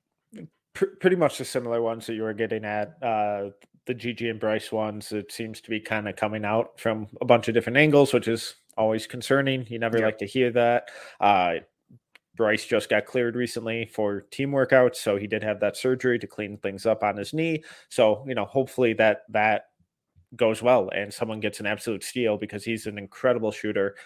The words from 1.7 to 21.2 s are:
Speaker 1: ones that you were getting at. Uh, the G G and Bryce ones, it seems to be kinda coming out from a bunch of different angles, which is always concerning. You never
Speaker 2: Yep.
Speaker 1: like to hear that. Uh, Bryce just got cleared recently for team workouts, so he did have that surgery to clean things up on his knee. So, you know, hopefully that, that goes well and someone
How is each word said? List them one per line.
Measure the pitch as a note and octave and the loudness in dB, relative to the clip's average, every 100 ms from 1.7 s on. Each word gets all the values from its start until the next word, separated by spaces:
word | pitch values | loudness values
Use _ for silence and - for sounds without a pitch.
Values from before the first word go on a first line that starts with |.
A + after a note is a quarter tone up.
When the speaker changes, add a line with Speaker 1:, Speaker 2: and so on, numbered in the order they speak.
| A#2 | 0
Speaker 1:
ones | A2+ A2+ A2 | 0 -2 -6
that | |
you | A2 | -4
were | A2 | -4
getting | G#2 A2 A2 | -2 -4 -4
at. | G#2 G#2+ G#2 - | -4 -4 -4 -4
Uh, | B2 G#2+ G#2+ G2+ G2+ - _ _ - | -2 0 0 -2 -6 -10 _ _ -8
the | |
G | A#2+ A#2 | -6 -6
G | A2 A#2 | -4 -6
and | G#2+ | -2
Bryce | G#2+ A2 - | -2 -2 -2
ones, | A2 A2 G#2 - | -4 -4 -6 -8
it | G#2+ G2+ | -8 -8
seems | - A2+ G#2+ | -10 -10 -12
to | - | -8
be | G#2+ | -8
kinda | - A2 G#2 | -4 -4 -4
coming | - G#2+ G#2+ | -4 -4 -2
out | G#2 A2+ - - | -2 -2 -2 -4
from | A2+ A2 G#2 - | -4 -4 -8 -6
a | |
bunch | A#2+ A#2+ A#2+ | 4 4 4
of | |
different | A2+ A2+ C3 | 0 2 4
angles, | D3+ C#3+ C#3 | 6 6 6
which | B2 A2+ | 4 0
is | A2+ - - _ - | -2 -4 -14 _ -2
always | A2 A2 - | 0 0 -6
concerning. | B2 - C#3 C3+ C3 A2+ | -10 0 2 2 -2 -4
You | A#2 | -4
never | A#2 A#2 | 0 2
Speaker 2:
Yep. | |
Speaker 1:
like | A2 G#2+ | 0 -2
to | G2+ | -4
hear | C3 B2 | 2 2
that. | A#2+ A#2+ A#2+ - - - - | 4 4 2 -2 -12 -20 0
Uh, | G#2 G2 F2+ E2 - _ _ - _ - _ - | 4 6 4 0 -6 _ _ -20 _ -20 _ -2
Bryce | G#2+ A2 | 0 0
just | - A2+ - | 0 0 2
got | G#2 - | 0 0
cleared | B2+ A#2+ | -2 -2
recently | A#2+ A#2+ A#2 A2+ A2+ A2 | -2 -4 -4 -6 -6 -6
for | - G#2 G2+ | -4 -2 -4
team | - - C#3 | -8 -6 -2
workouts, | C#3 B2+ C3+ B2 - | 0 4 6 6 2
so | A2 G2+ | -2 -2
he | G#2 | -2
did | G#2+ | -4
have | G#2+ G#2 | -2 0
that | G#2 - | -2 0
surgery | B2+ B2+ B2+ A#2 | 0 0 0 0
to | G2+ | -4
clean | - G#2 G#2 | -10 -10 -6
things | G2 G2 A2+ | -8 -2 -2
up | G#2+ | 0
on | G#2 G2+ | 0 -2
his | G2+ | -6
knee. | D#3 E3 D#3 - - _ | -4 -2 -4 -8 -20 _
So, | - A2 G#2 C3+ | 2 4 4 -2
you | A#2 | -4
know, | |
hopefully | G2+ C3+ B2+ - B2 | -2 -2 -2 2 2
that, | A2 A2 G#2 - | 4 4 2 -2
that | G#2+ G#2+ G#2 - _ _ _ _ _ _ A#2+ | 0 2 0 -4 _ _ _ _ _ _ 0
goes | A2+ A2 | 0 2
well | A#2+ B2+ F#2+ | 4 4 4
and | - G#2 | -4 -6
someone | - | -6